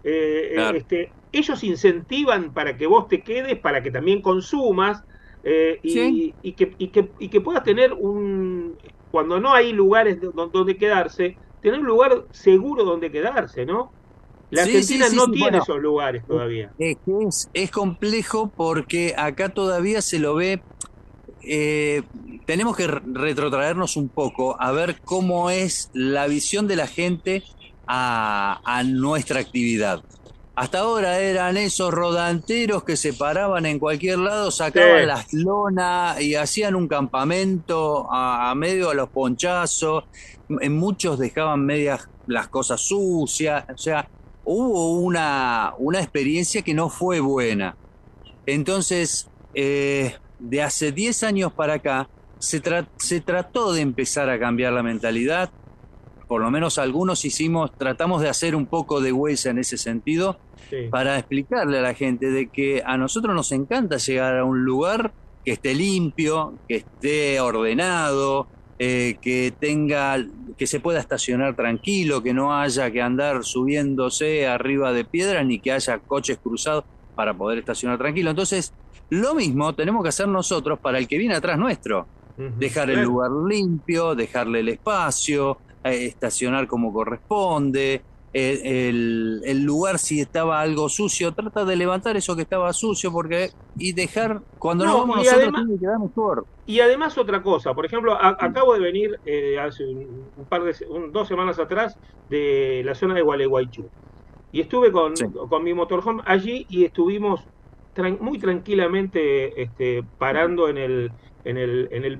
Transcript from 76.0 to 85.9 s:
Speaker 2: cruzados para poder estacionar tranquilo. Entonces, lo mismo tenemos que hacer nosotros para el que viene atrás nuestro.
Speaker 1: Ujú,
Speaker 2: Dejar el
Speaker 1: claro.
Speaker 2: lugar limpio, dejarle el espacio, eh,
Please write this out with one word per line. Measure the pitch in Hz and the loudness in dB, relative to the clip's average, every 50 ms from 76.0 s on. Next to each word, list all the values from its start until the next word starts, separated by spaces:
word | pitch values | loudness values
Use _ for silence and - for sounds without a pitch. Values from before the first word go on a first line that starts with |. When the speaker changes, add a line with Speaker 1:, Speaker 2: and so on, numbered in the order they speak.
| - - 139 143 139 - 127 - | -4 -4 -4 -4 -2 -4 -6 -6
Speaker 2:
cruzados | - 120 117 110 - 156 151 151 - - - - - - - | -6 -6 -6 -4 -2 -2 -2 -2 -4 -6 -14 -20 -20 -12 -6
para | - 110 107 101 | -4 -2 -2 -2
poder | 90 95 107 117 117 | -2 -4 -4 -4 -4
estacionar | 110 - 117 - - 123 123 117 | -4 -6 -6 -4 -4 -4 -2 -2
tranquilo. | 127 147 151 185 175 160 | -2 -2 -2 0 -2 0
Entonces, | 151 165 190 185 196 190 170 - - - - - - - - - | 0 -2 -2 -2 -2 -2 -4 -6 -10 -18 -20 -20 -20 -16 -8 -4
lo | 160 185 226 269 311 | -2 0 0 2 0
mismo | 320 220 156 123 139 147 160 160 | 0 0 0 0 0 0 -2 -2
tenemos | - 156 180 220 226 180 | -2 -2 0 0 0 0
que | 156 | -2
hacer | 139 - 196 202 | -2 -2 -2 0
nosotros | 196 190 170 - 190 160 131 147 151 - | 0 0 0 0 -2 -2 -2 -2 -4 -2
para | - 139 127 131 | -2 -2 0 0
el | 127 - | 0 0
que | 143 160 | -2 -2
viene | 220 240 190 | 0 0 0
atrás | 156 135 175 165 151 | 0 0 0 0 0
nuestro. | 214 254 - - - - 107 92 85 - - - - - - - | 0 0 -2 -2 -4 -2 -2 -2 -2 -4 -12 -20 -20 -20 -14 -12
Speaker 1:
Ujú, | 135 135 117 113 | -10 -8 -6 -4
Speaker 2:
Dejar | 135 135 120 156 143 131 | -4 -2 -2 -2 0 0
el | 131 | 2
Speaker 1:
claro. | 123 120 120 | 2 2 2
Speaker 2:
lugar | 123 123 123 127 135 147 165 196 | 2 0 0 0 -2 -2 0 0
limpio, | 214 208 196 180 170 151 - - 170 165 170 165 156 | 0 0 0 0 -2 -2 -2 -2 -2 0 0 0 0
dejarle | 120 113 - - 123 120 113 117 117 | -2 -2 -2 -2 -4 -2 0 0 0
el | 113 113 | 0 -2
espacio, | 113 - - 220 208 190 165 147 - - - - 147 143 139 139 135 - - - - - - | -2 -4 -2 -2 0 0 0 0 -2 -2 -2 -2 0 0 0 -2 -2 -4 -8 -20 -14 -8 -4
eh, | 131 | -2